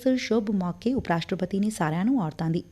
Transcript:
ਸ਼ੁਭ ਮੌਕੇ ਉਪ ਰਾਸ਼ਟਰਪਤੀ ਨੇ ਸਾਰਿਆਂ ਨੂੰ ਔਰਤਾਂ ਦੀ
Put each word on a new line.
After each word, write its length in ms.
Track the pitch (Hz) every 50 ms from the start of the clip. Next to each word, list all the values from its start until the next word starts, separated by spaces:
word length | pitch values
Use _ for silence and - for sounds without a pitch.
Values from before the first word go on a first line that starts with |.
| - 262 262 254
ਸ਼ੁਭ 320 | - - 214 233 214 220 214
ਮੌਕੇ 380 | 196 185 180 170 - - 233 269
ਉਪ 140 | 247 - -
ਰਾਸ਼ਟਰਪਤੀ 500 | 175 170 165 - 190 175 185 180 - 196
ਨੇ 100 | 202 214
ਸਾਰਿਆਂ 340 | 214 - 175 151 156 170 190
ਨੂੰ 160 | 226 277 262 175
ਔਰਤਾਂ 260 | 156 151 - 165 160
ਦੀ 120 | 165 175 - -